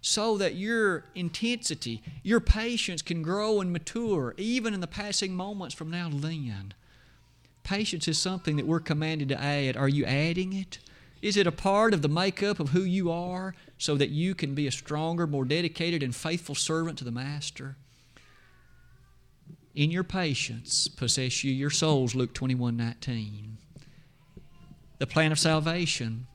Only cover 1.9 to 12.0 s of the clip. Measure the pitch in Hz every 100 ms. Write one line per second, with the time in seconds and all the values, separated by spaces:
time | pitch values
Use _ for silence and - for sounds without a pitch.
1.9 | 113 - - - 226 - 214 226 233 -
2.9 | 170 - 170 156 190 214 214 185 175 165
3.9 | 226 233 185 123 - 208 254 226 202 170
4.9 | - 208 196 190 185 190 208 175 - 160
5.9 | 170 175 143 156 165 131 101 98 - _
6.9 | - - - _ _ _ _ - 196 214
7.9 | 170 156 156 185 185 - 147 139 160 160
8.9 | 151 156 160 139 135 143 143 135 123 139
9.9 | 143 135 135 160 170 185 190 185 - -
10.9 | - - - 208 202 175 160 196 202 226
11.9 | 196